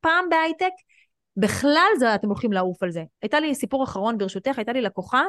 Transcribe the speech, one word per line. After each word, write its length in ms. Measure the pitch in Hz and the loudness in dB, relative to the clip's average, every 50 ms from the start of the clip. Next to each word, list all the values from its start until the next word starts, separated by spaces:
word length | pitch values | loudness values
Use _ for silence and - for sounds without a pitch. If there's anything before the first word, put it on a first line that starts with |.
פעם 240 | - 320 330 349 370 339 | 0 2 2 2 2 2
בהייטק, 420 | 339 320 320 330 320 320 370 370 370 359 _ _ _ _ _ _ _ _ _ _ - | 2 2 2 0 -2 -2 -2 -2 -4 -6 _ _ _ _ _ _ _ _ _ _ -4
בכלל 520 | 196 214 202 - - 262 285 294 320 359 415 440 269 | -2 -2 0 0 0 2 4 4 4 4 4 4 4
זה 160 | 247 226 214 | 4 2 2
אתם 140 | 196 - 208 | 2 0 -2
הולכים 240 | 202 - - 226 | -4 -2 -2 -2
לעוף 300 | 202 185 185 180 175 - | 0 0 -2 -2 -4 -4
על 80 | 190 180 | -4 -4
זה. 120 | 165 170 160 - _ - | -4 -6 -10 -12 _ -10
הייתה 180 | - 214 294 302 | -4 0 0 0
לי 140 | 311 302 262 | 2 0 -2
סיפור 300 | - 247 - 269 262 262 | -2 -4 -2 -2 -2 -2
אחרון, 340 | - - 196 202 226 233 202 | -2 -4 -4 -2 -2 -2 -2
ברשותך, 400 | 196 190 - 190 - 262 269 254 | -4 -4 -4 -4 -4 -4 -4 -2
הייתה 140 | 208 233 | -4 -4
לי 80 | 247 262 | -2 -2
לקוחה, 420 | 233 196 - 190 185 - 254 262 320 | -2 -2 -4 -6 -6 0 0 0 0